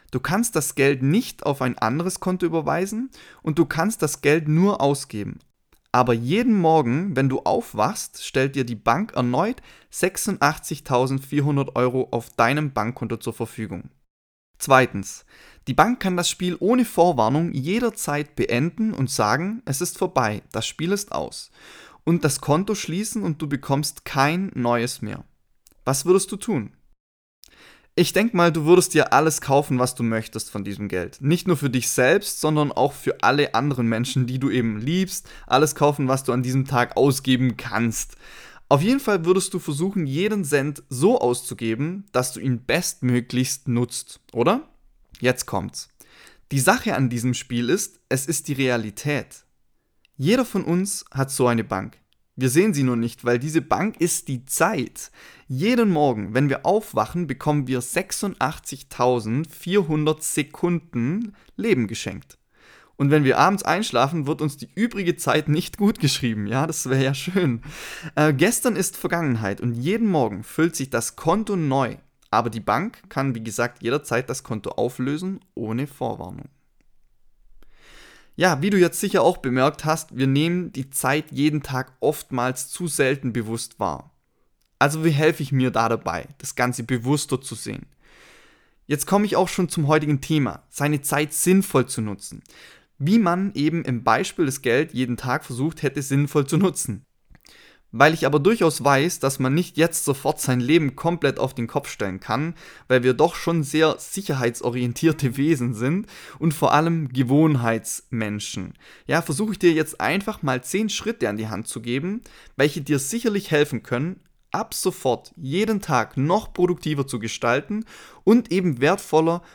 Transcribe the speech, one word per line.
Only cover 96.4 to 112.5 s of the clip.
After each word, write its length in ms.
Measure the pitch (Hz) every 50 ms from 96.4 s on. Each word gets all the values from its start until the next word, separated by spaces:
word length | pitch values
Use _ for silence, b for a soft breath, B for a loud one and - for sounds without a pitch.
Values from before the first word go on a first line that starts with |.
| 139
zu 100 | 135 -
nutzen. 480 | 156 202 202 - - - - 107 92 - _ _ _ _ _ - b b b b b b b b b b b -
Weil 200 | 113 135 156 165
ich 100 | 160 160
aber 140 | 139 143 151
durchaus 440 | 139 190 233 226 180 160 143 - 120
weiß, 360 | 143 139 135 143 175 - -
dass 180 | - 135 135
man 160 | - 131 131 135
nicht 240 | 165 175 - -
jetzt 260 | - 160 170 - - -
sofort 380 | 143 135 135 - 139 - -
sein 180 | - - 127 123
Leben 360 | 120 123 156 170 156 139 127
komplett 420 | - - 165 175 170 - 139 -
auf 160 | - - 131 -
den 140 | - 117
Kopf 220 | 110 - 147 - -
stellen 300 | - - 110 98 92 95
kann, 360 | - - 110 123 151 170 165 B B B B B B
weil 160 | B 127 127 120
wir 100 | 127 127
doch 220 | 131 151 170 -
schon 260 | - - 170 170 165
sehr 380 | 147 135 - 156 160 156 120 -
sicherheitsorientierte 1400 | - - - 196 196 - 151 131 123 120 120 - - 123 120 127 123 120 120 - - 160 156 - 143 131 117
Wesen 380 | 135 139 156 165 127 123 120 120
sind 320 | 104 120 135 165 190 214 B B B B B B B
und 160 | - 170 147
vor 180 | - 156 - -
allem 360 | 147 160 165 170 165 156 127
Gewohnheitsmenschen. 1600 | 120 127 135 120 135 147 160 160 151 131 120 117 113 110 - - - - - - 127 113 110 104 107 104 101 - - 107 92 90 - B B B B B B
Ja, 160 | B 135 165
versuche 300 | 165 - 151 139 214 214
ich 80 | 196 -
dir 140 | - 175 160
jetzt 280 | 160 151 - - -
einfach 400 | 87 117 151 196 202 - 214 -
mal 220 | - 135 131 127 -
zehn 260 | - - 196 220 208
Schritte 400 | - - - 214 233 - - 107
an 80 | 101
die 120 | 110 110 110
Hand 180 | 110 95 113
zu 140 | - - 117
geben, 420 | 113 120 120 135 151 180 208 240 B B B B B B